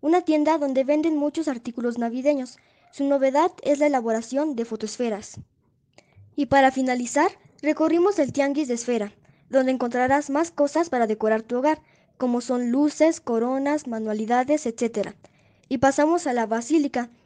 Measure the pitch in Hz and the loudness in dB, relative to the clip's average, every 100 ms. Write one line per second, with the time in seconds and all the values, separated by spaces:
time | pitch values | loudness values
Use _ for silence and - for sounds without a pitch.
0 | 285 359 359 302 294 320 285 262 262 302 | 0 2 2 2 2 2 0 0 0 0
1 | 320 311 294 320 311 240 240 240 240 233 | 0 0 -2 -2 -4 -6 -8 -6 -4 -4
2 | 233 247 262 285 254 - _ _ _ - | -4 -2 0 0 -4 -14 _ _ _ -6
3 | 277 277 269 277 349 - - 285 294 269 | 0 2 2 2 0 0 -2 2 2 2
4 | 226 226 226 269 311 240 226 220 214 - | 0 -4 -4 -4 -2 -4 -6 -8 -8 -6
5 | 240 202 - - - _ _ _ _ _ | -4 -4 -10 -20 -20 _ _ _ _ _
6 | _ - - - 277 277 269 269 262 247 | _ -20 -12 -6 2 4 4 4 0 -2
7 | 240 285 339 - _ _ 285 302 311 330 | -2 0 0 -2 _ _ -2 2 2 4
8 | 370 392 269 277 277 277 277 240 247 233 | 2 2 0 0 0 -2 -2 -4 -2 -4
9 | 208 - _ _ _ 269 262 262 247 247 | -4 -10 _ _ _ 0 2 0 -2 0
10 | 254 277 285 277 330 - 285 311 339 247 | 2 2 0 -2 -2 0 0 0 -2 0
11 | 220 214 214 220 220 247 285 311 _ _ | 0 0 0 0 -2 -2 0 -2 _ _
12 | _ - 254 240 240 247 240 254 294 - | _ -6 -2 -2 -2 -2 0 2 0 4
13 | 311 320 - 226 240 269 277 302 262 226 | 2 2 -2 -2 -2 -2 -2 -2 -4 -6
14 | 220 214 220 247 254 302 247 233 233 214 | -4 -4 0 0 2 0 0 -4 -4 -4
15 | 185 - - _ _ _ _ 262 269 277 | -6 -8 -20 _ _ _ _ 2 2 4
16 | 302 339 302 247 220 226 233 320 285 247 | 2 2 0 -2 -2 -4 0 0 0 -2
17 | 240 _ | -8 _